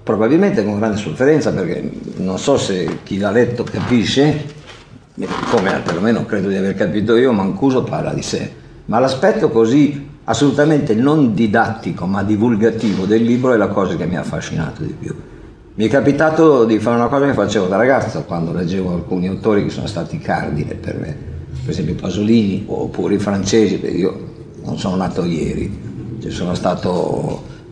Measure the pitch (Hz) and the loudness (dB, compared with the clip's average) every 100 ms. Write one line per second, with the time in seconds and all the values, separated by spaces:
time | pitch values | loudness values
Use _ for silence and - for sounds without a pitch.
0 | - 104 113 160 202 113 104 104 110 104 | -2 2 4 4 4 2 0 0 0 -2
1 | - - 135 156 110 98 87 - 67 - | -4 0 4 4 2 -2 -2 -4 -6 -8
2 | - - 92 92 - 139 - 92 80 87 | -10 -6 -4 -2 2 2 2 -2 -2 -6
3 | - 95 101 110 117 120 - 110 107 120 | -6 -2 0 2 2 0 -4 -4 0 0
4 | 92 131 151 151 - - - - - - | 2 2 2 2 -6 -14 -20 -20 -20 -20
5 | - - 95 - - 117 95 73 62 85 | -18 -10 -8 -6 0 0 2 -2 -2 0
6 | 107 110 - 104 95 98 95 95 101 107 | 2 0 0 -2 0 0 0 0 -2 0
7 | 101 117 131 107 95 - 135 127 - 78 | 2 4 4 2 0 0 0 2 0 -4
8 | 76 76 - - - - - - - 110 | -4 -4 -4 -6 -6 -12 -20 -16 -2 0
9 | 131 131 190 - 156 113 113 139 143 - | 2 2 2 2 2 4 4 6 4 2
10 | - - - 113 143 139 151 147 - 110 | -10 -10 -4 2 2 4 4 2 2 2
11 | 135 156 127 104 113 117 104 104 95 78 | 4 4 4 2 2 2 2 -2 -6 -4
12 | 87 98 101 104 120 110 113 110 110 92 | -2 -2 0 2 2 4 2 2 0 0
13 | 95 110 113 123 127 117 98 101 92 85 | 2 2 4 2 4 4 2 0 0 -2
14 | 82 85 - 80 - 80 80 - - - | -2 -4 -4 -6 -4 -4 -4 -6 -10 -8
15 | - - - - - - - - 110 135 | -10 -12 -14 -18 -20 -20 -12 -2 2 2
16 | 131 143 160 160 160 135 113 107 110 117 | 4 4 2 4 6 6 6 4 2 2
17 | 117 139 143 107 101 107 92 98 123 127 | 2 2 2 2 0 0 0 2 4 2
18 | 104 82 - 85 82 82 87 95 92 87 | 0 -6 -6 -4 -4 -2 -2 -2 -2 -4
19 | 82 90 92 95 110 104 76 - - 85 | -4 -2 -2 -2 2 2 0 -4 -6 -6
20 | - - - 80 - 76 - - - - | -6 -6 -4 -4 -2 -4 -4 -6 -8 -8
21 | - - - - - - - 80 78 - | -8 -10 -10 -12 -12 -8 -6 -4 -4 -4
22 | 95 90 107 117 101 92 - - - - | -4 0 4 4 4 0 -4 -6 -6 -4
23 | 87 98 101 98 95 113 101 90 - - | 0 0 0 -2 2 4 4 2 -2 0
24 | - - - - - - - - 101 92 | -2 -2 -12 -16 -18 -12 -10 -6 -4 -2
25 | 90 - 87 78 - - - - - - | -2 -2 -2 -2 -2 -4 -6 -8 -12 -12
26 | - - - - 90 90 92 90 95 90 | -12 -10 -8 -6 -4 -2 -2 -2 -2 0
27 | 80 - 73 - - - - | -2 -2 -4 -6 -10 -18 -20